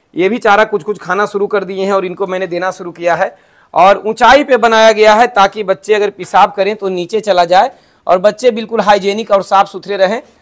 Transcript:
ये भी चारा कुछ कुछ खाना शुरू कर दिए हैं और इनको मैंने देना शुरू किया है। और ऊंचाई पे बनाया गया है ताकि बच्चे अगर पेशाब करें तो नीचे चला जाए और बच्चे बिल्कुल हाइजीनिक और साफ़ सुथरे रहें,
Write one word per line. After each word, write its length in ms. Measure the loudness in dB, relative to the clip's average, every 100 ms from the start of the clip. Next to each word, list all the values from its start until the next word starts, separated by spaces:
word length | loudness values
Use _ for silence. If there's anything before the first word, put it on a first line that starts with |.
| _
ये 140 | -4 -2
भी 100 | 0
चारा 260 | 2 2 2
कुछ 160 | -2
कुछ 160 | -6 -8
खाना 280 | -6 -4 -2
शुरू 200 | -4 -4
कर 180 | -4
दिए 200 | -4 -6
हैं 80 | -2
और 120 | -2 -4
इनको 200 | -6 -6
मैंने 200 | -6 -6
देना 220 | -6 -6
शुरू 200 | -8 -12
किया 220 | -6 -2 -2
है। 180 | -2 -6 _ _ _
और 280 | 2 4 2
ऊंचाई 400 | -2 0 4 4
पे 120 | 4 0
बनाया 340 | 2 4 4
गया 220 | 4 4
है 120 | 4 2
ताकि 340 | 2 0 0
बच्चे 300 | -4 -4 -2
अगर 160 | 0 -2
पेशाब 400 | -6 -2 2 2
करें 220 | 2 -4 -4
तो 120 | -6
नीचे 300 | -6 -6 -4
चला 220 | -2 0 2
जाए 240 | 2 2 -2 _ _ -2
और 120 | 0
बच्चे 300 | 0 0 0
बिल्कुल 280 | -2 -4 -2
हाइजीनिक 500 | 2 2 0 -4 -2
और 120 | -2
साफ़ 240 | 2 0 0
सुथरे 280 | -4 -8 -2
रहें, 240 | -2 -2 -10 _